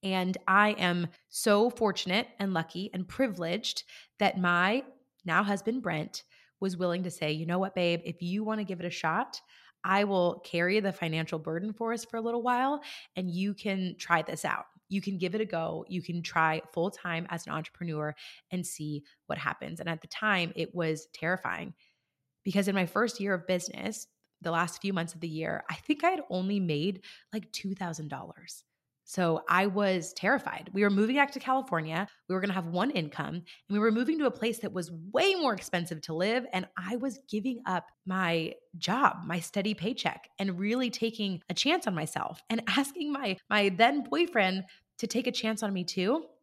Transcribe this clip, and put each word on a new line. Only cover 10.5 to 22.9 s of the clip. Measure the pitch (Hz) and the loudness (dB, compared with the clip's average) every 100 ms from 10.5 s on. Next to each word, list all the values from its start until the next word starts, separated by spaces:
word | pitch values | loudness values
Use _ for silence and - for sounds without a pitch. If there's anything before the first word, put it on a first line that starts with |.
| 170 175 214 | 0 4 4
the | 196 | 2
financial | 180 165 160 160 160 | -2 -2 -2 -2 -4
burden | 156 160 208 | -4 -4 -4
for | 214 226 | -4 -4
us | 226 - | -4 -4
for | 226 | -4
a | |
little | 226 233 | -2 0
while | 240 247 262 294 294 - - - | 2 2 2 0 -4 -16 -12 -6
and | 185 | -4
you | 170 196 | 0 -2
can | 196 214 190 185 - | -2 -2 0 -2 -4
try | - 170 | 0 0
this | 156 156 151 | 0 -4 -2
out. | - - _ _ | -4 -6 _ _
You | 196 | -4
can | 196 190 | -2 -2
give | 180 208 | -2 -2
it | |
a | 214 | -2
go. | 165 165 160 - | -2 -2 -4 -6
You | 180 | -6
can | 175 175 | -4 -6
try | 165 170 160 160 - | -2 2 2 2 -4
full-time | - 175 - 180 165 170 | -2 -2 -2 -4 -4 -4
as | 170 - | -6 -4
an | |
entrepreneur | 151 160 - 170 151 151 151 - - _ | -6 -6 -8 -4 -2 -4 -6 -14 -20 _
and | 180 180 | -6 -6
see | - 151 147 143 _ _ | -6 -6 -6 -8 _ _
what | 160 | -4
happens." | 143 - - 165 | -2 -4 -8 -8
And | 165 | -6
at | 160 | -6
the | - | -8
time, | - 214 190 170 - | -4 0 2 0 -2
it | 165 175 | -6 -2
was | 160 156 - | -2 -2 -6
terrifying | - 165 185 - 90 - - _ _ _ _ _ _ | -6 -2 -2 -2 -6 -8 -14 _ _ _ _ _ _
because | - 196 196 | -2 0 2
in | 196 | 2
my | |
first | 175 | 2